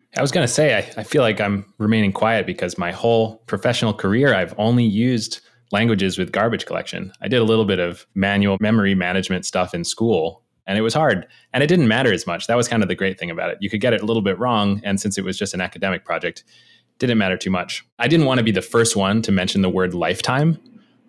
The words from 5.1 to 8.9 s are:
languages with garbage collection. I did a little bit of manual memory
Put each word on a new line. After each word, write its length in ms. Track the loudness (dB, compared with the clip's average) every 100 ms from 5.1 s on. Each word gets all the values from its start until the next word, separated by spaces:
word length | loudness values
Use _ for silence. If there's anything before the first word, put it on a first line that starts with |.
| 0 -4 -10 _ _ -4
languages 460 | 0 2 2 0 -2
with 140 | -4
garbage 340 | 0 0 -2 -6
collection. 460 | -8 -8 -10 -12 -10
I 80 | -2
did 80 | 0
a 80 |
little 200 | 2 2
bit 140 | 2 0
of 260 | -2 -6 -10 -2
manual 400 | 0 2 2 2
memory 360 | 2 2 2